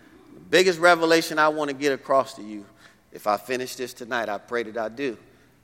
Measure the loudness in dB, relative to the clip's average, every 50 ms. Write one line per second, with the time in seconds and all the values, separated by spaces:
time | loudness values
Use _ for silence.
0 | -20 -20 -20 -20 -20 -20 -20 -20 -6 2 4 4 4 4 2 4 6 6 6 6
1 | 4 4 2 2 2 0 0 2 2 2 2 0 -4 -6 -6 -2 -2 -2 -2 -2
2 | -2 0 0 2 2 0 -6 -14 -16 -14 -14 -14 -16 -18 _ _ -20 -20 _ _
3 | _ _ -20 -6 -2 -2 -2 -2 -2 -4 -6 -6 -6 -8 -8 -10 -10 -10 -10 -14
4 | -10 -6 -4 -4 -4 -4 -6 -8 -8 -6 -6 -6 -4 -4 -6 -6 -6 -6 -6 -6
5 | -6 -6 -6 -8 -14 -20 _ _ _ _ _ _